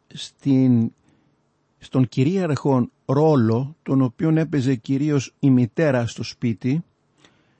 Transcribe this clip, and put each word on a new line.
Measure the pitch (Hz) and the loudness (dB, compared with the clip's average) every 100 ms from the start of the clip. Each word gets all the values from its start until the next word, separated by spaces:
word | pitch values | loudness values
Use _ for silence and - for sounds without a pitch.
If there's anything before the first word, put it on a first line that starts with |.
| _ | _
στην, | - - _ 139 131 131 120 113 _ _ _ _ _ _ _ _ _ | -20 -20 _ 0 2 4 4 0 _ _ _ _ _ _ _ _ _
στον | - 135 127 | -6 -2 -2
κυρίαρχο | - 135 190 175 135 147 131 120 _ - | 0 0 0 -2 -2 0 0 -2 _ -4
ρόλο | 135 156 147 110 113 139 - | 0 2 4 2 0 -4 -10
τον | - 135 | -4 0
οποίον | 127 - 160 160 | 0 -2 -2 0
έπαιζε | 160 151 127 127 | 0 -2 -2 -2
κυρίως | - 135 151 143 120 - | -2 -2 0 -2 -4 -2
η | 143 | 2
μητέρα | 127 120 - 160 127 120 | 2 2 0 0 0 -2
στο | - | -8
σπίτι, | 113 - 123 117 123 151 - _ _ _ _ _ _ _ | -14 -6 -6 -4 -4 -4 -6 _ _ _ _ _ _ _